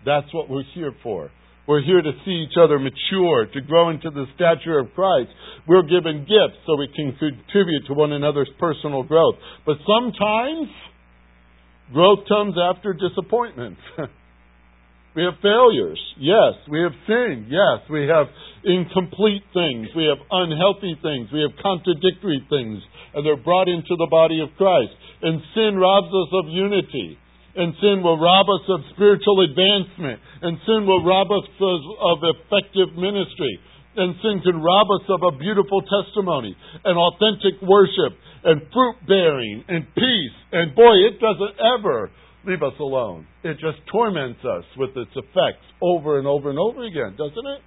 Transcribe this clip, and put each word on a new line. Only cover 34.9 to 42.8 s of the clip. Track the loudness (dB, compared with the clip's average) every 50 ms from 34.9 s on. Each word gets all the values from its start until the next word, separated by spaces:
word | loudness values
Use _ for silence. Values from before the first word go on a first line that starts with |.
| 0 -2
us | 0 -2 -2
of | 0 0 -2
a | -2 -2
beautiful | -6 -4 0 0 0 0 -2 -4 -2
testimony | -2 -2 -2 -2 -4 -6 -6 -4 -2 -2 -4 -4 -8 -12 _
and | -18 -20 -20 -8 _ -2 2 2
authentic | 2 0 2 0 0 0 0 0 -2 -2 -2 -2
worship | 2 4 6 6 6 4 2 -2 -4 -4 -4 _ _ -20 -20 -6 _ 2
and | 2 2 0 -6 0
fruit | 0 0 0 0 _ -2
bearing | 0 2 2 4 2 0 0 -4 -8 -8 -10 -10 -6
and | -6 -6 -6 -6 _
peace. | -2 -2 0 0 -2 -4 -6 -12 -16 _ _ -4 -4
And | -4 -2 4
boy, | 8 8 8 8 8 4
it | 4 2 0
doesn't | -2 -2 -2 -2 -6 -8 -6 0
ever | 0 0 0 0 -2 -4 -4 -4 -6 -8 _ _ _ _ _ _ _
leave | -6 -4 -4
us | -4 -6 -6
alone. | -6